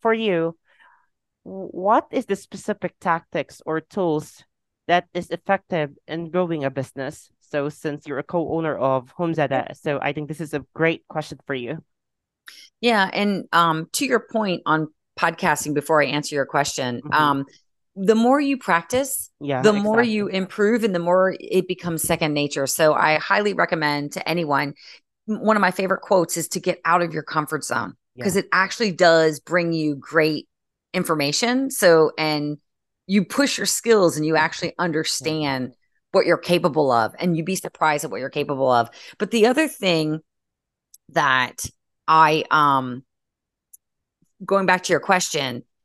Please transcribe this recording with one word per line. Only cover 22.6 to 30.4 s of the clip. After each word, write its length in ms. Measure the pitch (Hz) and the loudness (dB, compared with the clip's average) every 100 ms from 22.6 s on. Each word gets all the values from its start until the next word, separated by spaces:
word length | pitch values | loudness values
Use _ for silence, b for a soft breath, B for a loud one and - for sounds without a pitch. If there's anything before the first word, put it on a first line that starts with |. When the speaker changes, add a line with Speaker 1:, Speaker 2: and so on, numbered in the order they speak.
| 135 | -4
Speaker 2:
So 280 | - 156 | 2 4
I 240 | 139 156 151 | 4 2 2
highly 360 | - 202 208 | 0 0 0
recommend 600 | 180 175 170 151 147 143 | 0 0 0 0 -2 -6
to 140 | 185 - | -8 -4
anyone, 460 | 170 151 139 143 - B B _ _ - | -2 0 0 -2 -8 B B _ _ -8
m-, 140 | 208 | -2
one 140 | 214 214 | 0 2
of 40 | |
my 100 | 185 | 0
favorite 300 | 185 190 190 | 0 -2 -4
quotes 360 | - 190 165 170 | 2 2 2 -4
is 100 | - | -6
to 120 | 185 | -4
get 180 | 185 - 165 | -4 -4 0
out 160 | 175 | 0
of 120 | 170 | 0
your 100 | 156 | -4
comfort 420 | - 156 147 151 - | -4 -4 -4 -6 -4
zone, 300 | 120 95 - _ 123 | -4 -4 -12 _ -6
'cause 160 | 180 185 | -2 -2
Speaker 1:
Yeah. 80 | |
Speaker 2:
it 60 | - | 0
actually 400 | 185 190 - 214 | 0 0 -2 -4
does 480 | 160 170 165 160 147 | 4 6 6 4 0
bring 320 | - 175 170 | -2 -2 0
you 220 | 160 156 139 | 0 -2 -4
great 520 | - 160 156 151 | -2 0 0 -2